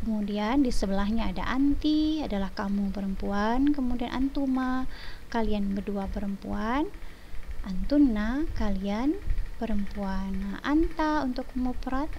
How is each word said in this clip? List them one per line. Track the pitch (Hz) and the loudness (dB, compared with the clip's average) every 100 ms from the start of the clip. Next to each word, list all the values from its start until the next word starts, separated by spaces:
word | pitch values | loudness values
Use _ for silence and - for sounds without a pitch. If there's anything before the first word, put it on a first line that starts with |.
Kemudian | 220 214 202 208 214 277 247 | -2 -2 -2 -2 2 4 4
di | - | 4
sebelahnya | 196 196 202 226 202 | 4 2 2 2 0
ada | 185 - | -2 0
anti, | 254 285 285 302 302 311 311 | 2 4 4 4 2 2 0
adalah | - 202 196 - | -2 -2 -2 -2
kamu | 202 202 196 | -2 0 0
perempuan, | 196 196 190 196 202 214 247 285 | -2 -4 -2 -2 0 2 4 4
kemudian | 285 247 240 247 | 4 2 0 -2
antuma, | 254 269 285 269 262 254 254 254 - - - - | 0 0 0 0 0 0 0 0 -2 -6 -8 -4
kalian | 233 220 208 196 | 0 2 2 0
berdua | 196 190 202 190 | -2 -4 -4 -4
perempuan, | 202 202 196 202 202 220 269 392 - - - - - - - | -4 -4 -4 -4 -4 0 0 -2 -4 -10 -10 -6 -6 -4 -4
antunna, | 202 185 - 294 277 208 214 269 330 - | -2 -2 2 4 4 4 0 0 -2 0
kalian | 214 190 202 208 277 381 - - - - | 0 0 0 0 0 0 0 0 0 -2
perempuan. | 226 208 202 208 196 190 190 190 | 0 0 0 -2 -2 -2 -2 -4
Nah, | 196 196 | -4 -4
anta | - 311 320 - 311 302 | 0 2 2 2 0 2
untuk | 262 254 254 254 | 0 -2 -4 -2
mufrad, | 254 247 247 262 294 | -2 -2 -2 -2 -2